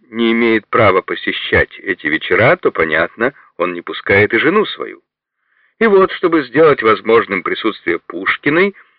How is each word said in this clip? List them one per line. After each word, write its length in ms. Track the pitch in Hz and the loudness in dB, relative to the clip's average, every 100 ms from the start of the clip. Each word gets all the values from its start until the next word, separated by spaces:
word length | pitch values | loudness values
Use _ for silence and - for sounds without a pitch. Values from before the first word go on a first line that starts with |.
| - | -10
не 220 | 113 117 | -2 0
имеет 340 | 113 117 113 - | 2 2 0 0
права 360 | 120 104 92 | 2 2 2
посещать 760 | - - - - - - - - | -2 -8 -6 -8 -2 -2 -2 -6
эти 300 | 90 90 76 | -8 -6 -4
вечера, 480 | 78 - 92 120 180 | -4 -2 2 2 2
то, 160 | 135 | -2
понятно, 600 | - 82 78 85 - 127 - _ - | -2 -2 -2 -2 -4 -6 -6 _ -6
он 180 | 87 | -6
не 60 | 87 | -6
пускает 540 | 82 80 - 101 101 | -10 -8 0 2 2
и 40 | 113 | 0
жену 280 | 127 208 190 | 0 0 -2
свою. 360 | - - 95 _ _ _ _ _ _ _ - | -6 -12 -14 _ _ _ _ _ _ _ -2
И 80 | 226 | 2
вот, 240 | 196 185 | 4 2
чтобы 320 | - 175 165 | 0 -2 0
сделать 400 | 127 127 156 135 | 0 2 4 4
возможным 640 | 110 98 110 113 95 95 | 2 0 2 2 2 -4
присутствие 560 | - 92 110 - - 85 | -4 -4 -6 -6 -4 -6
Пушкиной 760 | - 85 95 - 143 160 202 - _ | -6 -8 -6 -4 -2 0 0 -4 _